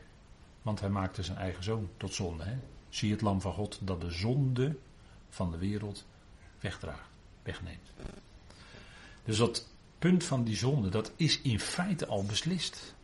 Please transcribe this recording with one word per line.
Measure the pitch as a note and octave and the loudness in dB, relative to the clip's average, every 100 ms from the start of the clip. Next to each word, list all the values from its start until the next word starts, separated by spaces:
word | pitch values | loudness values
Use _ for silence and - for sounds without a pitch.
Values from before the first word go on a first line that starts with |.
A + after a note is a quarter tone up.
| - - - - - - | -16 -20 -20 -20 -20 -8
Want | A2 G#2 | -4 0
hij | G2 | 2
maakte | G2 F#2+ - | 2 0 -2
zijn | F#2 G2 | -4 -2
eigen | F#2 F2 | -4 -2
Zoon | F#2 A2 F#2+ - | -2 -2 -2 -6
tot | F#2+ | -6
zonde, | - F2+ D#2+ | -2 -2 -2
hè? | F2 C3 - - - | -4 -6 -8 -16 -10
Zie | - G#2+ | 0 2
het | G#2 | 4
lam | G#2+ F#2+ | 4 4
van | F2+ | 0
God | E2+ G#2 - | -2 -4 -4
dat | F#2+ F2 | -4 -2
de | E2+ | -2
zonde | E2+ A2 C#3 C3 B2 C#3 D3+ - - - - - | 0 2 4 4 4 2 0 -10 -20 -20 -20 -16
van | - F2+ | -2 -2
de | E2 | 0
wereld | G2 G#2 G#2 G2 - - - - - - | 0 0 -4 -8 -14 -20 -20 -20 -20 -8
wegdraagt, | G2+ - E2 - - - - - | -6 -6 -8 -10 -14 -20 -20 -12
wegneemt. | - - E2+ E2 - - - - - - - - - - - - - - | -10 -8 -10 -12 -16 -12 -12 -12 -18 -20 -20 -20 -18 -18 -18 -18 -20 -10
Dus | - G#2+ | -2 4
dat | A#2 - - - - - | 4 2 -8 -20 -20 2
punt | E3+ F3+ | 6 6
van | - C3 | 4 2
die | A2+ G2 | 2 2
zonde, | B2+ C#3+ F#2+ | 4 4 4
dat | A2 - - | 2 -2 2
is | D#3+ - | 4 4
in | C3 G#2 | 4 2
feite | - - F#3+ D#3+ C3 | 2 0 0 0 0
al | G#2 | 0
beslist. | G2+ A2 D#3+ F3+ - - - - | 0 0 0 0 -2 -6 -14 -16